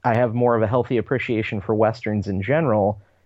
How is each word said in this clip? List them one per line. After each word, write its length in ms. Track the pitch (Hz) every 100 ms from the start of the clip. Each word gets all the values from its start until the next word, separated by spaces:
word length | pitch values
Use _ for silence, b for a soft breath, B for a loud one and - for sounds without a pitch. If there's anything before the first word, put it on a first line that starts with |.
I 140 | 123 113
have 180 | 123
more 220 | 117 120 117
of 60 |
a 40 | 107
healthy 300 | 123 120 120
appreciation 640 | 104 127 - 110 110 107
for 140 | -
Westerns 520 | 107 110 113 110 104 98
in 160 | 95
general, 580 | 95 147 151 107 101 104 b b